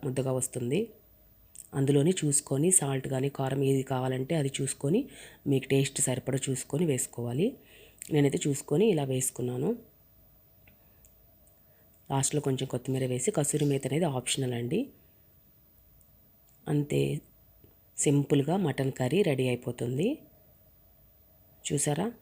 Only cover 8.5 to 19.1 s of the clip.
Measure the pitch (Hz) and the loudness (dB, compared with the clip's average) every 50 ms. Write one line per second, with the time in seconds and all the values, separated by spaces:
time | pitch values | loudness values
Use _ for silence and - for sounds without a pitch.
8.5 | 139 - - - 147 151 208 226 190 151 143 135 131 131 127 - - - 127 123 | -2 -2 -2 -2 2 4 4 4 4 2 0 0 -2 -2 -2 -4 -4 -4 -6 -4
9.5 | 123 123 139 185 240 240 - - _ _ _ _ _ _ _ _ _ _ _ _ | -4 -2 -2 -2 -4 -4 -8 -18 _ _ _ _ _ _ _ _ _ _ _ _
10.5 | _ _ _ - - _ _ _ _ _ _ - _ _ _ _ _ _ _ _ | _ _ _ -20 -20 _ _ _ _ _ _ -20 _ _ _ _ _ _ _ _
11.5 | _ _ _ _ _ _ _ _ _ _ _ _ 143 135 131 - - 147 143 139 | _ _ _ _ _ _ _ _ _ _ _ _ -2 0 0 0 -2 -2 0 0
12.5 | 131 127 131 131 - 123 - - 131 131 131 127 127 123 - - - - 143 - | -2 -2 -2 -4 -6 -6 -4 -4 -2 -2 -2 -2 -2 -2 -2 -2 0 0 0 0
13.5 | - 147 147 143 139 135 - 127 127 156 185 160 131 127 123 - - - 135 127 | 0 0 2 2 0 0 0 -2 0 0 0 0 0 -2 -4 -4 -4 -2 -2 -2
14.5 | 123 120 120 120 143 202 277 - - - _ _ _ _ _ _ _ _ _ _ | -2 -2 -4 -2 -2 -2 -4 -4 -10 -20 _ _ _ _ _ _ _ _ _ _
15.5 | _ _ _ _ _ _ _ _ _ _ - _ _ _ _ _ _ _ _ _ | _ _ _ _ _ _ _ _ _ _ -20 _ _ _ _ _ _ _ _ _
16.5 | _ _ _ - 151 147 143 147 143 139 139 139 143 151 - - _ _ _ _ | _ _ _ -2 -2 -2 0 0 0 0 0 0 -2 -6 -8 -14 _ _ _ _
17.5 | _ _ - - - _ _ _ _ - - 156 143 143 139 - 151 143 135 143 | _ _ -20 -20 -20 _ _ _ _ 0 2 2 4 4 2 2 2 2 2 2
18.5 | 165 165 190 147 131 - 135 135 131 - 127 123 | 0 0 0 0 0 0 -2 -2 0 -2 -2 0